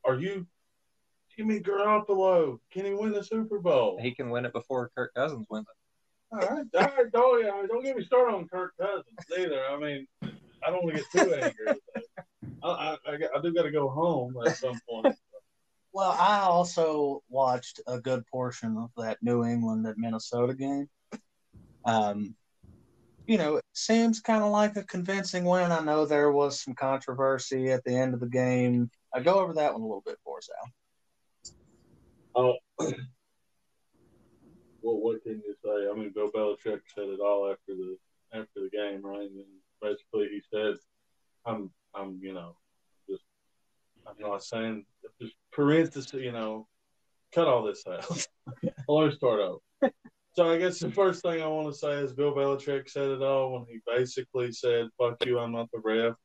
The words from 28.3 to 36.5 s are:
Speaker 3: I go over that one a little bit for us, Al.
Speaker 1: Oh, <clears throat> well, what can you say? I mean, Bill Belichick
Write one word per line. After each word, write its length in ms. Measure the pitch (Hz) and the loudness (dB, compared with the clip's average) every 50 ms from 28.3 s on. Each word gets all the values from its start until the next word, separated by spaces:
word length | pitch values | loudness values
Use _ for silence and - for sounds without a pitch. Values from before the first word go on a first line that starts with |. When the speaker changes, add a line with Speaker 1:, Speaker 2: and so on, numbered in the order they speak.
| 123 127 127 127 123 123 123 123 123 123 120 120 _ _ _ _ - | 0 2 2 4 4 4 4 4 4 4 2 0 _ _ _ _ -6
Speaker 3:
I 80 | 127 | 2
go 140 | 123 170 190 | 4 4 6
over 180 | 196 185 165 160 | 6 4 2 0
that 180 | 156 151 143 | 0 0 0
one 100 | - 113 | 0 -2
a 40 | 113 | -6
little 180 | 110 104 98 _ | -6 -6 -8 _
bit 120 | - - _ _ | -10 -12 _ _
for 160 | - 71 73 | -12 -12 -12
us, 100 | - - - - 113 123 _ _ _ _ _ _ _ _ _ _ _ _ _ _ _ - - _ _ _ _ _ _ _ - _ _ _ _ _ _ _ _ | -12 -14 -14 -14 -14 -16 _ _ _ _ _ _ _ _ _ _ _ _ _ _ _ -20 -20 _ _ _ _ _ _ _ -20 _ _ _ _ _ _ _ _
Al. 80 | 120 127 | 4 4
Speaker 1:
Oh, 120 | 127 123 - _ _ _ | 4 4 2 _ _ _
<clears throat> 160 | - - 151 135 - 127 - _ _ _ _ _ _ _ _ _ _ _ _ _ _ _ _ _ _ _ _ _ _ _ _ _ _ _ - - - _ _ _ _ | -4 -4 -4 -4 -6 -10 -16 _ _ _ _ _ _ _ _ _ _ _ _ _ _ _ _ _ _ _ _ _ _ _ _ _ _ _ -20 -20 -20 _ _ _ _
well, 180 | 110 113 113 104 | -4 -2 -2 0
what 240 | 107 117 113 110 _ | 0 -2 -2 -2 _
can 180 | 113 110 107 104 | -10 -10 -10 -10
you 100 | 104 104 _ - | -12 -12 _ -6
say? 260 | 104 104 104 98 101 | -4 -2 -2 -2 -2
I 60 | 104 | -4
mean, 140 | 107 107 104 95 | -4 -8 -8 -4
Bill 160 | 107 104 104 | -4 -4 -2
Belichick 520 | 104 107 107 104 | -2 -2 -2 -2